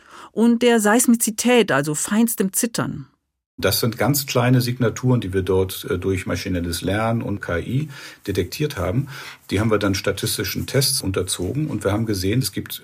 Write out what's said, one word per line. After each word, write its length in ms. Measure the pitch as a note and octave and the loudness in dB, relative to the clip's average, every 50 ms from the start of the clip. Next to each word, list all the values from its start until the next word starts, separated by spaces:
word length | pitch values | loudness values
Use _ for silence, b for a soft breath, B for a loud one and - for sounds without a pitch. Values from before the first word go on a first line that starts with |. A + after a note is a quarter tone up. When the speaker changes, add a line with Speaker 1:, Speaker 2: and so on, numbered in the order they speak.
| B B B B B B | B B B B B B
Speaker 1:
und 320 | B - A3+ A#3 A#3+ A#3 A#3+ | B 2 4 4 4 4 4
der 160 | A#3+ A#3 A#3 | 4 4 6
Seismizität, 920 | G3+ G#3 G#3+ B3+ A#3+ - A#3 A3+ - A3 G#3+ - - A#3+ B3 A#3+ A3 - | 6 4 4 4 6 4 4 4 2 -2 -2 -2 2 4 4 4 4 4
also 220 | C3 C3+ C#3+ D#3 D3+ | 2 2 2 0 -2
feinstem 580 | - - - G#3 A3 A#3 A3+ - - G3+ F#3+ | -4 -2 0 2 2 2 2 2 0 -2 -2
Zittern. 580 | - - - A#3 - - B2+ - - D3+ C3+ - _ _ _ _ _ _ _ _ _ - | 0 -2 -2 -2 -2 -2 -4 -4 -4 -8 -12 -14 _ _ _ _ _ _ _ _ _ -2
Speaker 2:
Das 240 | - F#2+ G2 - | 0 0 2 2
sind 160 | - A#2 A2 - | 0 -2 0 2
ganz 280 | G#2+ A#2+ D3 D3 - | 2 2 2 0 -2
kleine 360 | - - B2 A#2+ B2 C3 B2 | 0 0 2 4 4 4 4
Signaturen, 600 | A#2 A#2+ A#2+ - C3 G#2+ - - - B2+ B2+ A#2 | 4 2 0 0 0 0 0 0 2 2 2 2
die 120 | F#2+ F#2 F#2 | 0 0 -2
wir 100 | F#2+ F#2 | 0 0
dort, 420 | F#2+ F#2+ F#2 F#2+ F#2+ - - - | 2 2 2 2 0 -2 -8 -6
äh, 140 | - G2 F2+ | -4 -4 -2
durch 260 | F#2 F#2+ F#2+ F#2 - | 0 0 -2 -2 -2
maschinelles 560 | - F2+ F2+ - F#2 F2+ F2 E2+ E2+ E2+ - | -2 -4 -4 -2 -2 -2 -2 -2 -4 -4 -4
Lernen 400 | - - G2 G#2+ A2+ A2+ A#2 A#2 | -2 -2 -2 0 0 0 0 -2
und 200 | - - G2+ G2+ | -2 -4 -6 -6
K 180 | - - F2 E2+ | -4 -4 -4 -4
I 300 | - - B2+ C#3 D#3 D#3 B B B B B B B | -4 -2 -2 -2 -4 -4 B B B B B B B
detektiert 520 | - G2 G2+ F2+ F2 - - D3+ D3 - G2+ | -4 -2 -2 -2 -2 -4 -4 -4 -4 -4 -4
haben. 320 | E2 F2+ G2+ B2+ C3 B B B B B B B B - | -4 -2 -2 -2 -2 B B B B B B B B -4
Die 80 | C3+ B2 | -2 0
haben 100 | A#2 A2+ | 2 2
wir 100 | G#2+ G2+ | 2 2
dann 140 | G#2 G2 F#2+ | 2 0 0
statistischen 720 | F#2+ - G#2 F#2 - - - - - G2+ F#2 - - F2+ | 0 -2 -4 -4 -2 -4 -4 -4 -4 -4 -4 -4 -6 -6
Tests 360 | - - C3+ C3+ - - - | -2 0 0 0 0 0 -2
unterzogen 680 | - G2 F#2+ F#2+ F#2 - - - F2+ F#2+ A#2+ C#3+ D#3 D3+ | -2 -2 -2 -2 -2 -2 -4 -4 -2 -2 -2 -2 -2 -2
und 160 | C3+ - - | -4 -2 0
wir 80 | G2 | 0
haben 160 | G2+ A2 A#2 A2 | 0 0 0 -2
gesehen, 320 | G#2 F#2 F#2 F#2+ A2 C3 | -2 0 0 0 2 2
es 140 | B2+ - - | 0 0 -4
gibt 280 | - - - - - | -6 -8 -8 -12 -12